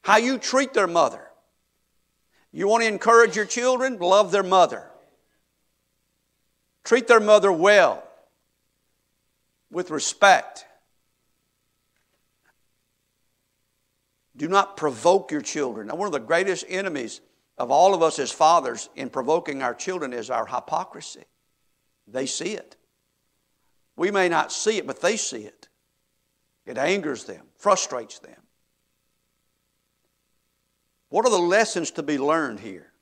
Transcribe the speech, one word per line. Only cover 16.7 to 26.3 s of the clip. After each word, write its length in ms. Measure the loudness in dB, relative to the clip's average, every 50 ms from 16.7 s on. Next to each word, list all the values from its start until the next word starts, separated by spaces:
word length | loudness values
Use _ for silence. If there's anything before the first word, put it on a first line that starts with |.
| -8 -6 -6 -6 -8 -8 -10 -10 -14 -18 _ _ _ _ _ _ _
of 140 | -10 -4 0
all 220 | 2 4 4 4 4
of 100 | 2 2
us 160 | 0 0 -2
as 120 | -6 -6
fathers 580 | 0 2 4 4 4 2 0 -2 -10 -10 -14 -16 _
in 140 | -12 -12 -8
provoking 540 | -8 -6 -2 -2 -2 -2 -2 -8 -10 -6 -6
our 100 | -8 -8
children 380 | -8 -10 -8 -8 -8 -8 -8
is 180 | -10 -10 -8 -6
our 160 | -6 -6 -6
hypocrisy. 800 | -6 -8 -8 -6 -6 -6 -6 -6 -8 -16 -20 -18 -18 -20 -20 -20 _ _ _ _ _ _ _ _ _ _ _ _ _ _ _ _
They 180 | _ -8 -8 -8
see 280 | -6 -8 -8 -8 -8 -8
it. 220 | -10 -14 _ -20 _ _ _ _ _ _ _ _ _ _ _ _ _ _ _ _ _ _ _ _ _ _ _ _
We 160 | -4 -4 -2
may 160 | 0 0 0
not 240 | 0 0 -2 -2 -4
see 260 | -6 -4 -4 -2 -2
it, 80 | -2 -6
but 160 | -8 -10 -4
they 160 | -2 -2 -2
see 260 | -2 -8 -10 -10 -12 -16
it. 260 | -18 _ _ -20 _ _ _ _ _ _ _ _ _ _ _ _ _